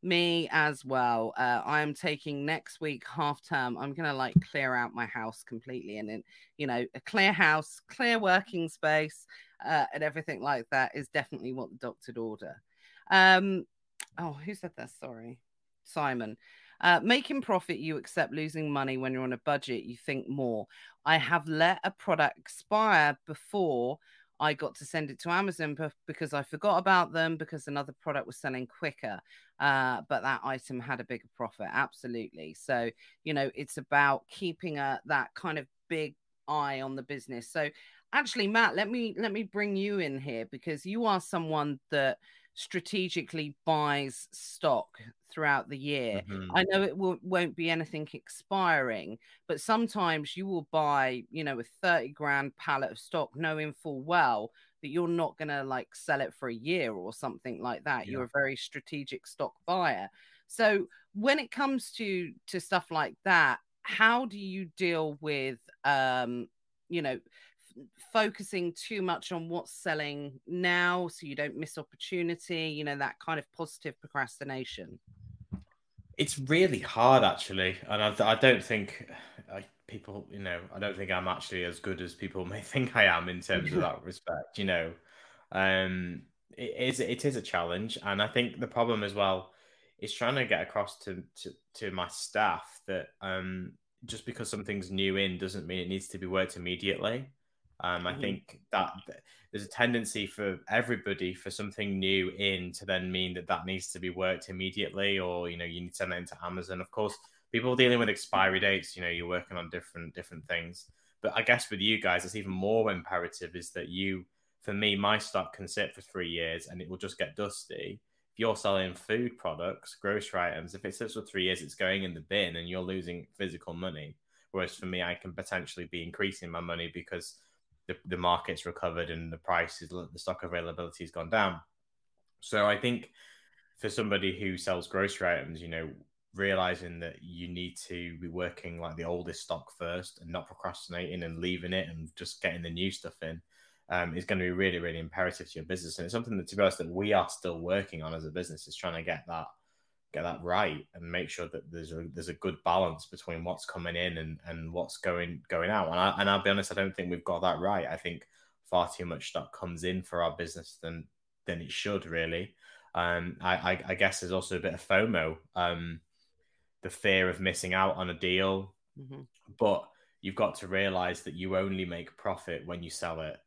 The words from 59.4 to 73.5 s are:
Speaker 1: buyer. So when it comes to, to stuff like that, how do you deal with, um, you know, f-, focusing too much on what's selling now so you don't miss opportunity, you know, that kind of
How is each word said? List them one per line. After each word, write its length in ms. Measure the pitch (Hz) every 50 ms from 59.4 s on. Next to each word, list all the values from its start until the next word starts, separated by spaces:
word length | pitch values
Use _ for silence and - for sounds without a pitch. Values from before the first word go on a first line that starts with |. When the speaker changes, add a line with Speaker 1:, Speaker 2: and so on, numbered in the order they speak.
| 147 - - _ _
Speaker 1:
buyer. 420 | - 180 190 175 156 123 92 95 98 _ _ - - - _ _
So 400 | _ - - 226 214 214 202 - - _ - _ _ _
when 260 | 196 208 269 277 302
it 120 | 262 233
comes 400 | - 247 285 269 269 254 - - -
to, 400 | - 233 202 196 185 180 151 - - _ -
to 120 | - 185
stuff 300 | - - 190 180 - -
like 260 | 170 156 151 104 - _ _
that, 340 | 196 185 170 156 135 123 - _ _ _ _ _
how 420 | - - - 220 220 233 240 262
do 120 | 226 196 208
you 320 | 202 190 185 196 190 165 _ -
deal 400 | 185 175 170 160 156 156 147 139
with, 380 | 151 151 147 139 131 135 131 - _ - - _ -
um, 640 | 135 143 135 131 131 127 127 123 120 123 123 117 - _ _ _ _ _ _ _ _
you 140 | 175 170 151
know, 160 | 135 131 - _ _ _ - - - _ _ - - -
f-, 80 | 120 139 - _ _ - - -
focusing 600 | 226 220 220 214 - 202 - - 185 175 175 170
too 280 | - - - 220 202 190
much 300 | 185 170 - - - 185
on 160 | 170 165 165
what's 240 | 170 175 - - -
selling 680 | - - 185 160 151 147 147 143 143 143 143 131 131 _
now 640 | - 170 180 180 180 175 175 175 175 175 180 180 170
so 180 | - - -
you 80 | 147 139
don't 220 | 139 147 147 -
miss 220 | 127 160 156 - -
opportunity, 920 | 151 _ - _ - - 190 180 170 170 170 170 - - 175 165 160 160
you 160 | 151 151 151
know, 120 | 147 143
that 200 | 139 139 - - _ -
kind 140 | - 160 156
of 80 | 135 _